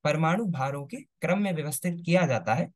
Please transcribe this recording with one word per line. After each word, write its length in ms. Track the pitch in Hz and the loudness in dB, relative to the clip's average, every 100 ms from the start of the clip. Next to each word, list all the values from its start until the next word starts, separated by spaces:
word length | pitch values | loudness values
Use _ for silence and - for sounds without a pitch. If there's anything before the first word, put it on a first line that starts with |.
परमाणु 400 | 196 170 160 185 | 0 2 2 2
भारों 420 | 220 139 139 143 143 | 0 -2 -4 -4 -10
के 100 | 254 | -14
क्रम 460 | - _ - 196 | -14 _ -2 0
में 100 | 196 | 0
व्यवस्थित 500 | 160 147 139 175 170 | -2 -4 -2 -4 -4
किया 220 | 170 180 165 | 2 2 4
जाता 280 | 117 - | 0 0
है 160 | 120 180 | 0 0